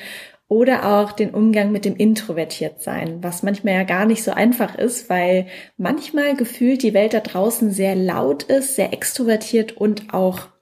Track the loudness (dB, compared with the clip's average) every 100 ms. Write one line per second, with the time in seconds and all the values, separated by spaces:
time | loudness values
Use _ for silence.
0 | -10 -16 -18 -20 _ 4 4 4 2 2
1 | 2 0 -2 2 4 4 2 0 -2 2
2 | 2 2 -2 -6 -6 -6 -8 -6 -8 -6
3 | -6 -6 -8 -4 -2 -2 0 0 0 2
4 | 2 2 0 2 2 2 -2 -2 -4 -4
5 | -2 0 2 2 0 -10 -20 -6 -4 -4
6 | -4 -2 0 0 -4 0 2 2 2 2
7 | 2 0 -2 -2 0 2 0 2 0 2
8 | 0 0 0 -2 0 0 0 -2 -2 -2
9 | -6 -2 0 0 2 0 0 0 0 0
10 | -4 0 0 -2 -10 _